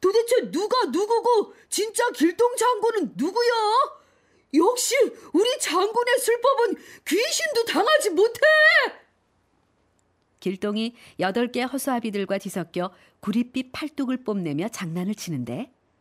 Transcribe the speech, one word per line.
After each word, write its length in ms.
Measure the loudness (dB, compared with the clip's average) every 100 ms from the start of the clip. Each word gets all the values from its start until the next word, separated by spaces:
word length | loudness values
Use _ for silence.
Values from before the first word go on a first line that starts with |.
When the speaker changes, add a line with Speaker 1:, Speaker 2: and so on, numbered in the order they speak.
Speaker 1:
도대체 500 | 0 2 2 0 0
누가 340 | -4 -2 0
누구고 680 | 0 0 0 0 2 2 0 -8 -8
진짜 400 | -4 -4 -2 -2
길동 460 | 2 0 4 0 2
장군은 560 | 0 2 0 -2 -4 -4
누구야? 360 | -4 0 0 2 2 2 0 -4 _ _ _ _ -2
역시 400 | 2 2 2 0 2 0 -2 -2
우리 260 | 0 2 0
장군의 600 | -2 0 0 0 0 0
술법은 580 | 0 0 2 2 0 -2 -10 -16 -2
귀신도 580 | -2 0 -2 -2 -2
당하지 460 | 0 0 4 2 2
못해. 300 | 2 2 4 4 6 6 6 2 -4 _ _ _ _ _ _ _ _ _ _ _ _ _ _
Speaker 2:
길동이 540 | -8 -4 -4 -4 -4 -8 -18 -4
여덟 300 | -2 0 -2
개 120 | -2
허수아비들과 760 | -4 -4 -4 -4 -4 -4 -4 -4
뒤섞여 560 | -4 -8 -6 -6 -6 _ _ _
구릿빛 520 | -4 -2 -2 -6 -8
팔뚝을 520 | -10 -10 -6 -4 -4
뽐내며 440 | -4 -4 -4 -4 -6
장난을 460 | -6 -8 -6 -6
치는데 580 | -6 -6 -6 -6 -8 -10 _ _ _